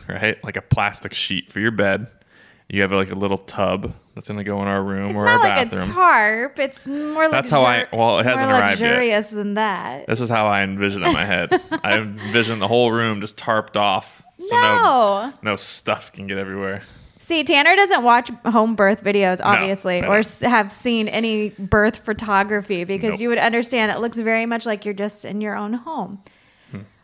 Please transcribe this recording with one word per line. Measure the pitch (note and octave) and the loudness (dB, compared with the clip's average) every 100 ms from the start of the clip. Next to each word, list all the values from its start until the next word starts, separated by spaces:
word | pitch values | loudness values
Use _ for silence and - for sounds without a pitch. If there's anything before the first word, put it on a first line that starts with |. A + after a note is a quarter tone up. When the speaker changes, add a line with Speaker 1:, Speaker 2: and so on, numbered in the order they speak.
| - | -12
Speaker 1:
right? | F#2 G#2+ - | -4 -2 -2
Like | - G2 | -8 -10
a | |
plastic | - - G2+ - G2 - | -2 0 0 -2 -10 -6
sheet | - F#2 - | -4 -4 -6
for | F#2+ | -2
your | A2 | -2
bed. | G#2+ G2+ G2 A#2 _ _ _ - _ _ | 2 2 0 -4 _ _ _ -20 _ _
You | G2 | 0
have, | F#2+ | 2
like, | F#2+ F#2+ | 2 -2
a | F#2+ | -2
little | G2 G2 | -2 -2
tub | - - F#2 F#2+ G2 - _ | -4 -2 0 0 -6 -12 _
that's | G2 - | -18 -12
gonna | G#2 | -8
go | G2+ G2+ | -6 -4
in | G2+ | -2
our | G2 | -2
room | G2 G2 G2+ | -2 -4 -4
Speaker 2:
It's | - | 0
Speaker 1:
or | - | 2
Speaker 2:
not | A#4+ | 4
Speaker 1:
our | G4+ | 4
Speaker 2:
like | - A#3 | 2 0
Speaker 1:
bathroom. | A3+ - | -4 -4
Speaker 2:
a | F4+ | 2
tarp. | F4+ B3+ G#3+ A3 C4 C#4 | 4 4 2 0 -4 -4
It's | C#4 - C4 | -6 -6 -10
more | C#4+ D4+ D#4 D#4+ | -6 -6 0 2
Speaker 1:
That's | C3+ C#3 | 2 2
how | D3 B2+ | 4 4
I, | A#2+ G#2+ | 4 0
Speaker 2:
luxur-, | A2 | 2
Speaker 1:
well, | A#2 G2 | 2 4
it | A#2+ | 2
hasn't | F3+ C4+ | 2 2
Speaker 2:
more | C4 | 4
Speaker 1:
arrived | G3+ G3 | 4 2
yet. | A#3 | 2
Speaker 2:
luxurious | B3 A#3+ G#3 A3 | 2 2 0 -2
than | G#3+ G3+ G3+ | -6 -4 -2
that. | G#3+ F3+ G#2+ C3+ - | -2 -4 -8 -10 -4
Speaker 1:
This | A2+ | -2
is | A#2 | 0
how | A#2 G#2+ | 2 4
I | G2+ | 2
envision | G2 G2 G2+ G2 | 2 0 -2 0
it | F3+ | 0
in | |
my | D2+ G2 | 2 0
head. | F2+ F2 F4+ - | 0 0 -2 -2
Speaker 2:
<laughs> | G#3+ | -6
Speaker 1:
I | - G#2 | 0 0
envision | A2 G#2 G2+ A#2 A2+ A2+ | -2 -8 0 0 0 0
the | G2+ | 2
whole | A#2 A#2+ | 4 4
room | A2+ A2+ G#2 | 2 0 -2
just | G#2+ - | -6 -8
tarped | - A2 G#2+ G#2+ | 0 0 0 0
off, | G2+ F#2+ - - - - | 2 2 -4 -20 -20 -18
so | F#4 A#4+ | -2 2
no, | |
Speaker 2:
No. | B4 B4+ G#4+ C4 G#3+ G3+ A#3+ - | 4 4 4 4 4 2 -4 -6
Speaker 1:
no | - G2 | -4 -2
stuff | - - - G#2 - | -4 -4 -4 -4 -6
can | - G2 | -14 -8
get | G2 | -6
everywhere. | G2 G2 G2 G2+ - - - _ | -6 -6 -6 -6 -12 -20 -20 _
Speaker 2:
See, | - E4 | -4 -4
Tanner | D4 C#4+ D#4 G4 | 2 2 4 4
doesn't | G4 F4 | 4 4
watch | A#3+ A#3 B3 A3+ | 4 4 2 -6
home | A3+ A3 A3+ | 0 2 2
birth | G#3 G3 G#3+ | 4 2 2
videos, | G3+ G3+ F#3+ F#3 | 0 2 2 2
Speaker 1:
No, | - | 2
Speaker 2:
obviously, | G3+ F#3+ G3 F#3+ F3+ | 2 2 -2 -2 -2
Speaker 1:
I | F3+ | 2
Speaker 2:
or | |
Speaker 1:
don't. | G#3 | 2
Speaker 2:
s-, | A3 - | 0 -2
have | C4 A#3 G3+ | 0 2 0
seen | - B3+ A#3 G#3+ | -4 -2 -2 -2
any | - A3+ G#3+ G#3+ - | -2 -2 -2 -4 -6
birth | G3 G#3+ G#3+ G#3+ | 0 2 2 0
photography | - A3 G#3+ G3 G3+ G#3 G3 F#3 F3 | -8 -6 0 0 2 -2 -2 -4 -4
because | G3 A3+ | -2 -2
Speaker 1:
Nope. | G3+ | -2
Speaker 2:
you | A#3 | -2
would | A#3 | 2
understand | A3+ A#3 A#3 B3+ G#3+ | 2 0 0 0 0
it | F#3 | -2
looks | A#3 A3+ | -4 -4
very | A3 A3+ A3+ | -2 -2 -2
much | A#3 A#3 | -4 -4
like | G#3+ | -6
you're | G#3 G3 | -6 -6
just | G#3 G#3 - | -6 -8 -10
in | G#3 | -6
your | G#3+ G3+ | -6 -6
own | G#3 | -6
home. | A#3+ D#4+ D4+ F#3 G3 - _ _ _ _ | -6 -6 -8 -8 -12 -20 _ _ _ _
Speaker 1:
Hmm. | G2 G#2 _ | -16 -16 _